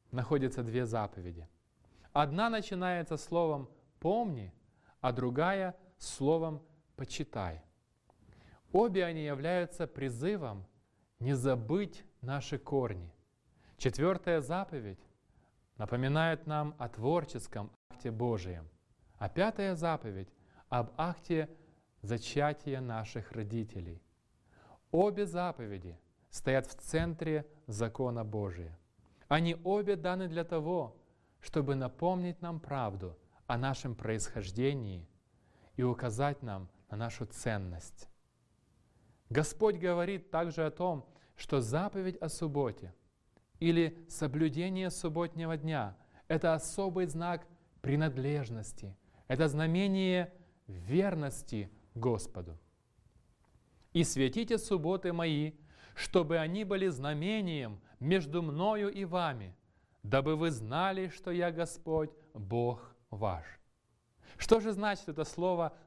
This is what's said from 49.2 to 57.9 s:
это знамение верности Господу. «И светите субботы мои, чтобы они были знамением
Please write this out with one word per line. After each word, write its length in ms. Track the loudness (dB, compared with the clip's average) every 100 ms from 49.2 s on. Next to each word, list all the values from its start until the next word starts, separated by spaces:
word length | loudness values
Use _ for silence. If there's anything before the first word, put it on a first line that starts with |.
| -2
это 220 | 4 4
знамение 840 | 4 4 4 4 4 4 4 2 -4 -20 _ -14
верности 1040 | -10 0 4 4 2 -2 -4 -4 -4 -4 -8 -14
Господу. 640 | -2 2 2 0 -8 -10 -12 _ _ _ _ _ _ _ _ _ _ _ _ _
«И 120 | 2
светите 540 | 4 4 2 2 0 0
субботы 540 | 2 0 2 0 0
мои, 400 | 0 2 2 0 -4 -18 -20 -18
чтобы 440 | -10 2 4 4 4
они 260 | 2 -2
были 240 | 0 0 0
знамением 920 | 0 -2 0 0 0 0 -2 -4 -8 -14